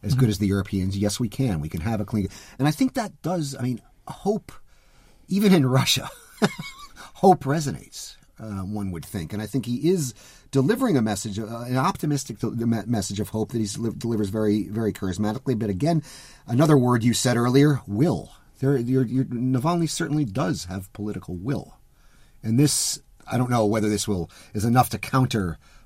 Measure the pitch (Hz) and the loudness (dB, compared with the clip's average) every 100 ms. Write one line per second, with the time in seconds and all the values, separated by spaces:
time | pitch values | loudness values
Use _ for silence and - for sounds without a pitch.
0 | - 131 123 101 104 98 95 98 92 95 | 0 2 4 2 0 0 0 -2 -2 0
1 | 104 - 120 - 135 85 76 - 90 113 | -2 -2 -6 -2 -2 -2 -4 -6 -4 -4
2 | 104 110 92 - - - 139 151 262 - | -2 -2 -4 -6 -20 -4 -2 0 -2 -2
3 | 214 - 151 180 143 139 123 120 - _ | -8 -8 -4 -4 -4 -6 -6 -6 -10 _
4 | - - 196 214 - - - _ _ _ | -18 -6 -4 -4 -6 -20 -20 _ _ _
5 | _ _ - 190 208 185 131 131 123 - | _ _ -4 2 6 6 6 4 2 0
6 | - - - - - - - - - - | -4 -16 -20 -2 -2 -2 -14 -16 -20 -20
7 | - - 196 175 131 156 143 80 - - | -20 2 6 6 4 -2 -2 -8 -12 -18
8 | - - _ _ 110 98 95 107 98 87 | -18 -20 _ _ -10 -8 -6 -6 -6 -8
9 | 73 104 80 104 107 139 120 120 147 185 | -8 -8 -6 -8 -4 -4 -2 -2 2 0
10 | 135 - - - - 135 135 233 262 147 | -2 -8 -20 -20 -2 0 2 2 2 2
11 | 110 104 113 101 107 117 120 127 160 196 | 2 -2 -6 -8 -8 -10 -4 0 0 -2
12 | 156 143 - 107 117 120 117 113 110 117 | -2 -2 -4 -6 -4 -2 0 0 0 -2
13 | - 101 104 110 107 117 107 101 113 - | -2 -4 -4 -4 -2 -2 -4 -4 -6 -4
14 | 117 113 101 110 107 107 90 107 110 92 | -4 -2 -2 0 2 2 0 -2 -2 -2
15 | 95 90 107 107 - 117 110 95 147 170 | -4 -2 -2 -2 -2 -2 -2 0 0 0
16 | - - - - - 120 156 147 123 120 | -2 -20 -20 -20 -4 2 6 6 6 4
17 | 117 110 131 123 120 131 147 139 - 101 | 4 2 2 2 4 6 6 4 -2 0
18 | 165 101 - - _ _ 131 139 120 131 | 2 2 -4 -18 _ _ 0 0 2 0
19 | 123 123 135 120 127 131 143 175 160 - | 2 0 -2 -2 0 0 2 0 0 -2
20 | 160 147 135 101 175 160 87 95 95 - | -2 0 0 -2 -2 -2 -6 -10 -10 -10
21 | 104 101 - 90 101 131 - - _ _ | -8 -8 -8 -10 -6 -6 -8 -20 _ _
22 | - _ - - 110 113 143 - - - | -20 _ -20 -12 0 4 4 2 -2 -6
23 | - - - 120 123 123 107 110 107 104 | -12 -20 -6 -2 0 2 4 2 2 0
24 | - 98 82 - - 107 113 123 117 110 | -2 -4 -4 -12 -10 -4 2 4 4 0
25 | - 131 131 113 90 80 - - | -2 2 2 0 -2 -6 -14 -20